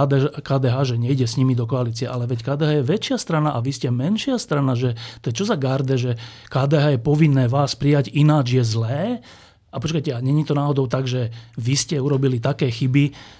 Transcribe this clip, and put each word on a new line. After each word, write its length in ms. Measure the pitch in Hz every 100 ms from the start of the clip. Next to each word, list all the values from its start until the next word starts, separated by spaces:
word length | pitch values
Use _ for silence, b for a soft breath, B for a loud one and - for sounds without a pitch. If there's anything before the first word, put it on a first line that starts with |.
| 143
D 20 | 139 143
Ž, 160 | -
K 160 | - 135
D 80 | 131
H, 80 | 127
že 120 | 135 117
nejde 240 | 120 135
s 160 | 117 139
nimi 160 | 131 123
do 80 |
koalície. 480 | 113 131 120 113 123
Ale 160 | 123 120
veď 160 | 120
K 60 | 135 147
D 20 | 151
H 40 | 151
je 0 |
väčšia 320 | 127 214 - 254
strana 400 | - 156 151 120
a 80 |
vy 80 | 123
ste 240 | 139 127 123
menšia 400 | 147 220 277 247
strana, 400 | - 147 135 120
že 240 | 127 117 B B
to 80 | -
je 80 | 117
čo 80 | 208
za 80 | 180
garde, 400 | 131 135 135 131
že 240 | 123 120 B B B
K 40 | 131 139
D 80 | 151
H 100 | 147 127
je 40 |
povinné 480 | 131 151 160 135 120
vás 320 | 139 139 -
prijať, 320 | 143 147 131
ináč 480 | 143 151 151 123 127
je 40 | 117
zlé? 560 | 113 113 143 214 240 B B B B _
A 80 | -
počkajte, 320 | 151 160 156
a 80 | 120
není 240 | 131 151
to 80 | 151
náhodou 320 | 143 143 139
tak, 240 | 127 131 131
že 240 | 127 117 B B -
vy 240 | 117 139
ste 160 | - 147
urobili 480 | 139 135 135 123
také 240 | 127 - 131
chyby, 480 | 117 131 139 143 B B